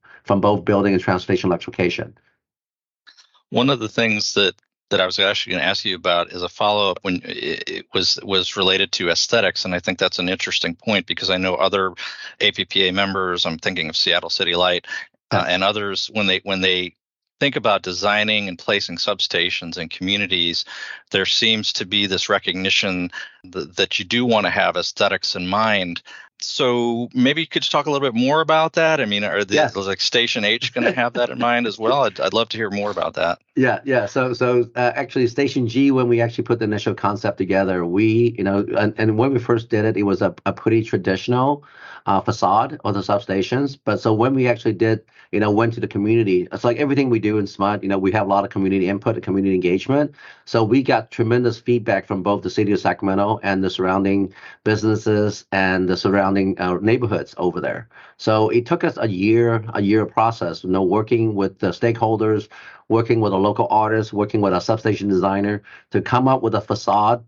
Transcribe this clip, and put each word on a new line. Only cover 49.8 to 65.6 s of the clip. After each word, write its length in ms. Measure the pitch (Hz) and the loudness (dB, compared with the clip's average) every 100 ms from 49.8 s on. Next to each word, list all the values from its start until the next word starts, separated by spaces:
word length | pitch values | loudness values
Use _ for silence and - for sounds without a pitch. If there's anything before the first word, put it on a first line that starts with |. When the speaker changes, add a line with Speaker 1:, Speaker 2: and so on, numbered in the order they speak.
| - 139 147 - - - | 2 2 0 -4 -20 -20
Speaker 1:
So 180 | - 117 | -2 0
we 220 | 110 131 | 2 2
got 260 | 131 120 113 | 2 0 -2
tremendous 480 | - 113 123 123 117 | -4 0 2 0 -2
feedback 480 | - 120 113 98 - | 0 0 0 -2 -2
from 160 | 95 | -4
both 200 | 95 101 | 0 -2
the 80 | 87 | -2
city 200 | - 104 | -2 0
of 80 | 98 | 2
Sacramento 640 | 87 87 101 98 101 104 | 0 -2 0 0 0 0
and 220 | 101 95 | 0 0
the 60 | 95 | -2
surrounding 640 | - 92 95 98 98 95 - - - | -2 0 0 2 0 0 -6 -20 -6
businesses 840 | - 107 110 107 110 104 104 104 - | 0 2 2 0 0 2 0 -4 -4
and 380 | 98 95 92 92 | 0 0 0 0
the 80 | 90 | 0
surrounding, 640 | 98 98 95 98 95 92 | 2 2 2 2 0 -2
uh, 180 | 90 90 | -2 0
neighborhoods 540 | 104 127 117 92 71 - | 0 0 0 -4 -6 -4
over 220 | 87 85 | -2 -2
there. 280 | 71 - - - - _ | -6 -8 -12 -20 -20 _
So 320 | - 110 107 | 0 2 2
it 160 | 120 120 | 0 0
took 180 | 170 | 0
us 140 | 170 - | 0 -2
a 100 | 113 | -4
year, 560 | 90 101 117 117 113 110 | 0 2 4 4 0 -2
a 80 | - | -2
year 240 | 98 107 104 | 2 2 2
process, 560 | - 117 117 87 80 | 2 0 0 -6 -6
you 80 | 90 | -2
know, 140 | 92 | 0
working 500 | 95 104 110 120 113 | 2 0 2 0 0
with 240 | 101 95 - | 0 -2 -2
the 120 | 98 | -4
stakeholders, 760 | 85 117 113 113 110 110 107 107 - - - _ | 0 0 0 0 2 2 0 -2 -16 -20 -20 _
working 300 | 110 113 117 | 0 2 2
with 140 | 104 | 2
a 40 | 95 | 2
local 300 | 104 104 117 | 0 0 2
artist, 440 | 104 107 110 107 | 2 2 0 -2
working 280 | 104 104 110 | -2 -2 0
with 120 | 101 | 2
a 80 | 90 | 0
substation 480 | - 110 110 98 101 | 0 0 0 -2 0
designer 560 | 92 95 98 104 104 | 2 2 0 -2 -4